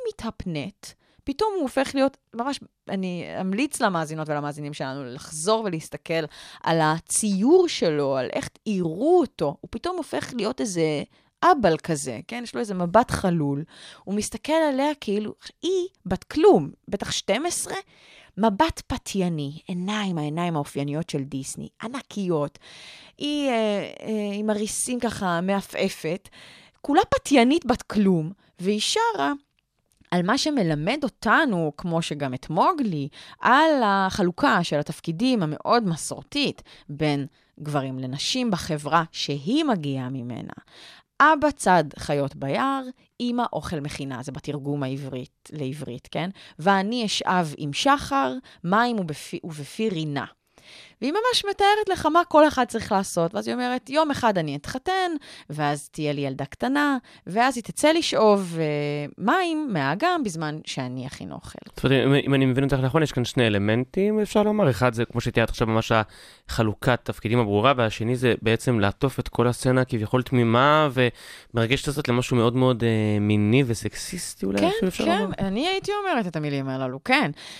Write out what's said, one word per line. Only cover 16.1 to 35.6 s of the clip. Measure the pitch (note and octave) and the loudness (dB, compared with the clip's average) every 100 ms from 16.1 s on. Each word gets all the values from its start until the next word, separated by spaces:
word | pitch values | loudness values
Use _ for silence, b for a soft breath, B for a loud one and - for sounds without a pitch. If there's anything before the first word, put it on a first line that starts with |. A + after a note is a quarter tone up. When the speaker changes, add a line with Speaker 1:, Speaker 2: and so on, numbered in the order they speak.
| F#3 | -6
Speaker 1:
כלום, | - D4 G4 A#3 D3 - - | -4 6 8 8 4 -8 -10
בטח | G3 - | -8 -6
שתים | - - G#3+ E4+ | -4 0 0 -2
עשרה, | - - F#4+ B B B B B - | -4 -6 -8 B B B B B 0
מבט | A3 G3 D#4+ - - | 2 4 0 -2 -6
פתייני, | B3+ - G3 F3+ D#3+ C#3+ D#3+ - | -8 -4 -2 -2 -2 -6 -8 -8
עיניים, | F3+ F#3 G#3+ G3 E3+ | -6 -4 -4 -2 -2
העיניים | D3 D#3 F3 D3+ | -2 -2 -2 -2
האופייניות | C#3+ D3 C#3+ D3 E3+ | -4 -6 -4 -4 -4
של | D3 | -6
דיסני, | C3+ C3+ C3+ - C#3 - | -6 -8 -8 -12 -14 -12
ענקיות, | A3+ C4 - G#3 F#3 D#3+ C#3+ - B B B B B - | -12 -10 -10 -6 -2 -2 -2 -8 B B B B B -8
היא, | C#4+ D4 C#4 | -4 -2 0
אה, | A#3 G#3+ G3+ B2+ - | 0 0 -2 -6 -10
אה, | - G#3+ G#3 | -6 -6 -4
עם | G3+ G#3+ | -4 -2
הריסים | G#3 G#3 - - B3 | -2 -4 -4 -4 -4
ככה | A#3 - F#3+ E3+ | -4 -2 -2 0
מעפעפת, | F#3 G3 - - F#3+ - D#3+ F3+ - B B B B B | 0 -2 -2 -4 -4 -4 -6 -6 -10 B B B B B
כולה | - D4+ A4+ | 0 2 2
פתיינית | C5+ - C#4 A#3+ E4 B3 | 0 4 6 6 4 0
בת | B3+ | -2
כלום, | - G#3+ F#3+ F3 D#3 G3+ b - | -2 2 4 4 0 -8 b -6
והיא | F3+ G#3+ | -2 -2
שרה | - G#4+ A#4 G#4 C#4 C#4+ _ _ _ _ _ _ _ | 0 0 0 0 -2 -2 _ _ _ _ _ _ _
על | F3+ | 0
מה | F3 C4+ | 2 2
שמלמד | D#4 C#4+ E3+ D3 E3 D4 | 2 2 2 0 0 -2
אותנו, | C#4 - A3 B3 D4+ F3+ D#3 - | -4 -2 2 4 4 0 -2 -4
כמו | F3+ E3 | -2 -2
שגם | D#3+ D3+ C#3 | -2 -4 -6
את | B2+ - | -6 -2
מוגלי, | E3 C#4+ E4+ A3+ D#3 C3+ B B B | 2 2 2 -2 -4 -6 B B B
על | - C4 D#4+ C#4+ | 4 6 6 4
החלוקה | G#3+ G3 F#3+ - F3+ - C#4+ G#3+ | 2 2 0 2 0 2 2 2
של | E3+ D3 | 2 -2
התפקידים | D3 - - E3 B3+ A#3+ | -2 -6 -6 -2 0 2
המאוד | D#3 D3 | 0 -2